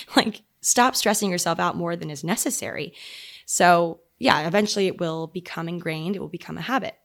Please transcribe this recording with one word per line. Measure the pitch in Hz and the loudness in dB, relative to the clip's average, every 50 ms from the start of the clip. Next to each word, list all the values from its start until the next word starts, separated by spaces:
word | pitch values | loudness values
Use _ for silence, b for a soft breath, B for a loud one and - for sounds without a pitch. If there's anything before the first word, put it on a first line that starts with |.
<laughs> | B - - | B 0 2
Like, | 262 - - - - - _ _ _ | 2 4 4 0 -8 -12 _ _ _
stop | - - - 247 240 262 254 | 0 2 4 4 4 4 2
stressing | - - 208 214 - 208 196 | 2 2 2 2 2 0 0
yourself | 180 175 - 175 165 170 | 0 0 0 0 0 0
out | 180 175 - | 0 0 0
more | - 175 170 175 | -2 -2 -4 -4
than | 170 165 156 | -4 -6 -8
is | 151 139 - | -8 -6 -4
necessary. | 165 208 - - 294 - - - - - - 151 - B B B B B B B B B B B | -2 -2 0 0 -2 -2 -4 -4 -6 -6 -6 -8 -8 B B B B B B B B B B B
So, | - - - 180 175 175 170 170 165 165 - _ _ _ - | -4 2 4 6 8 8 6 4 2 -2 -8 _ _ _ 0
yeah, | 240 269 - 147 151 | 2 4 4 4 2
eventually | 170 165 208 208 208 - 208 196 | 2 2 2 2 2 0 0 0
it | 185 180 - | 0 0 -2
will | 180 165 160 160 165 | -4 -4 -4 -4 -8
become | 160 - 185 175 - - 165 165 165 | -8 -10 -12 -12 -10 -8 -8 -6 -6
ingrained, | 175 175 170 170 160 156 160 180 208 | -6 -6 -6 -4 -4 -4 -4 -4 -4
it | 190 | -4
will | - 151 | -6 -8
become | 156 170 - - 160 | -10 -12 -12 -10 -10
a | - | -8
habit, | 160 - 247 262 - - - _ _ | -6 -4 -4 -4 -4 -6 -10 _ _